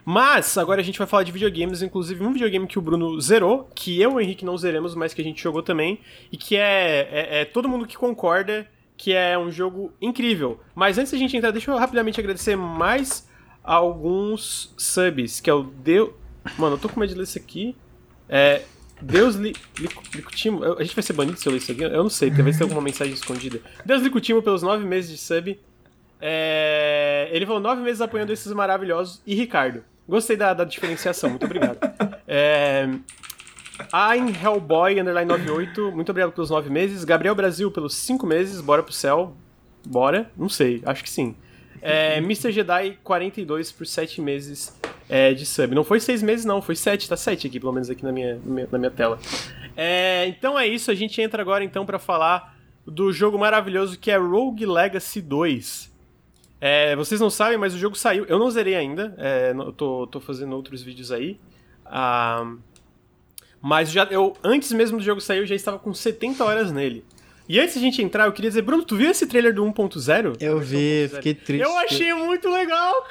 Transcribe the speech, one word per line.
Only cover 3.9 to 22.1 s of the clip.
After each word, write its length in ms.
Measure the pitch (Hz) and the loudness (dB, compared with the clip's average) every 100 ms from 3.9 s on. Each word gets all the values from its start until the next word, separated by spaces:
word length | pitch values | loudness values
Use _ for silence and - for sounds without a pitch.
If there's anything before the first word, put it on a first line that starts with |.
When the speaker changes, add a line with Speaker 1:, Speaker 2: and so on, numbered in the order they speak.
| 175 | 2
Speaker 1:
eu 120 | 226 | 2
e 20 | |
o 60 | 269 | 2
Henrique 240 | 190 185 | -2 -4
não 120 | 180 175 | -6 -2
zeramos, 380 | 175 156 170 | -2 -2 -4
mas 180 | 165 160 | -4 -6
que 60 | - | -4
a 40 | |
gente 180 | 156 151 | -8 -6
jogou 200 | 170 156 | -4 -2
também, 380 | 160 165 160 214 - - - | -2 0 0 -4 -10 -20 -16
e 60 | 170 | -14
que 180 | - 202 | -2 2
é, 520 | 208 196 175 143 139 | 4 4 4 2 0
é, 300 | 147 156 151 | -4 -2 -2
é 40 | |
todo 240 | 147 240 262 | -2 -2 -2
mundo 180 | 247 226 | -4 -6
que 100 | - | -4
concorda 680 | 247 233 175 180 196 214 214 _ _ - | -4 0 0 2 0 -6 -8 _ _ -6
que 160 | 190 | 0
é 260 | 185 180 180 | 2 2 0
um 120 | 175 | -2
jogo 420 | 165 185 185 185 - | -4 -4 -4 -10 -6
incrível. 580 | 233 240 233 190 131 113 - | -4 -2 0 0 -2 -6 -12
Mas 240 | - 196 196 | 0 2 2
antes 120 | 277 | 0
da 60 | 262 | -2
gente 180 | 262 254 | 0 0
entrar, 140 | 226 | 0
deixa 180 | 214 269 | 0 -2
eu 60 | 262 | 0
rapidamente 400 | 254 240 220 220 | 2 0 0 -2
agradecer 360 | 202 185 214 196 | -4 -2 -2 -2
mais 720 | 175 165 175 254 269 - - - - - | -2 -2 0 2 0 -6 -10 -20 -20 -12
alguns 1120 | - 165 175 165 160 190 208 214 - - - - | 2 4 4 0 -2 0 -2 -4 -6 -8 -10 -8
subs, 640 | - 185 185 143 117 - | -2 2 2 0 -4 0
que 80 | - | 2
é 60 | |
o 80 | 147 | 2
Deu-, 520 | 135 135 139 185 220 - - - - - | 0 -4 2 4 2 -4 -20 -16 -12 -2
mano, 160 | 156 | 0
eu 40 | 143 | 0
tô 80 | 220 | -4
com 100 | 233 | -4
medo 120 | 202 | -4
de 60 | 185 | -4
ler 60 | |
isso 160 | 185 - | -8 -10
aqui. 380 | - 165 226 - - - _ _ - | -12 -8 -8 -8 -18 -20 _ _ 0
É, 340 | 139 143 139 - - - - | 4 6 4 -2 -20 -20 -14
Deus 360 | 135 165 247 196 | 2 4 6 4
Li-, 180 | 107 - - - | -4 -8 -14 -10
Licu-, 240 | 160 - - | -10 -10 -14
Licutimo, 500 | 151 - - 220 185 | -14 -12 -4 -2 0
eu, 120 | 147 - | -2 -2
a 40 | |
gente 140 | 160 - | -4 -4
vai 60 | |
ser 80 | - | -2
banido 260 | 151 143 175 | 0 -2 -2
se 80 | 139 | -2
eu 40 | |
ler 60 | 131 | -2
isso 120 | - | -4
aqui? 120 | 120 | -4
Eu 200 | 160 156 | -2 0
não 80 | 208 | 0